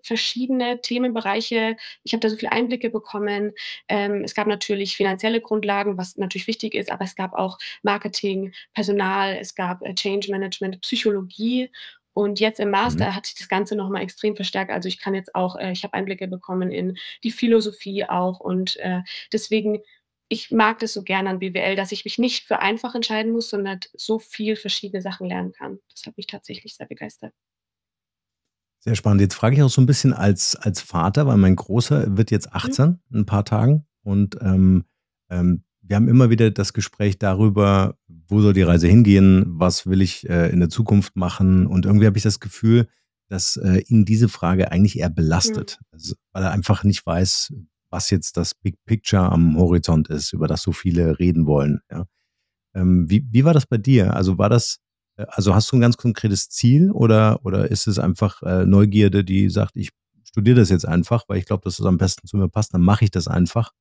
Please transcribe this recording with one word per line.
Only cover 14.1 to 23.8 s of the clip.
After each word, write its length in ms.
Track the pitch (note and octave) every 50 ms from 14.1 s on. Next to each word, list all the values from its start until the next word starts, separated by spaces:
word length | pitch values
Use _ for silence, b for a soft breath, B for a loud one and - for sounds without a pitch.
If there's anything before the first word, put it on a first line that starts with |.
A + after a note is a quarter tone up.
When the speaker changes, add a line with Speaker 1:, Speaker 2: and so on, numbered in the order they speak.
| - - - G#3+ G#3
Speaker 1:
verstärkt. 340 | G#3 G3 - - G3 F#3+ F#3
Also 200 | G3+ F3+ F3+ F#3
ich 100 | F#3 -
kann 160 | - G3+ G3
jetzt 180 | G3 F#3+ - -
auch, 220 | F3+ F#3 F#3 F3+
äh, 160 | - - F#3+
ich 140 | F3+ F3+ -
habe 80 | G3+ -
Einblicke 340 | F#3 F#3+ F#3+ G3 F#3 F#3+ F#3
bekommen 440 | F#3 F3+ _ - F#3 F#3 F#3 F3+
in 260 | - F3 F3+ F#3 F#3 F3+ B B B B B
die 80 | A3+
Philosophie 720 | A3+ - - A#3 A#3 A3+ G#3+ G#3+ G#3 - - G3 G3 G3 -
auch 380 | - - F3+ F3+ F#3 F#3 -
und, 340 | - - F#3 F#3 F#3 F#3 -
äh, 240 | - - F#3 F3+ F3+ F3+ B B B B B
deswegen, 480 | - A3 G#3+ - A3 A3 G3+ G#3+ G#3+ G#3+ G#3 b b b b _ _ _ _ -
ich 220 | A3 A3+ - -
mag 280 | C#4 A3+ G#3+ G#3+ A3+ -
das 140 | A#3 A3+ -
so 100 | G#3+ F#3+
gerne 260 | - F#3+ F#3+ F#3+ G3
an 100 | F#3 F#3
B 140 | F#3+ F#3+ F3
W 60 | F#3
L, 160 | - F#3 G3
dass 160 | F#3+ F#3+ F#3
ich 140 | G#3 - -
mich 120 | G#3 - -
nicht 280 | A#3 B3+ A#3+ - -
für 140 | - A3 -
einfach 360 | - G3 G#3+ A3+ - A#3+ A#3+
entscheiden 360 | A#3+ A3+ - A3 G#3+ A3 A3+
muss, 180 | A3+ A#3 A3+ -
sondern 300 | - G#3 G3 G3 F#3+ F#3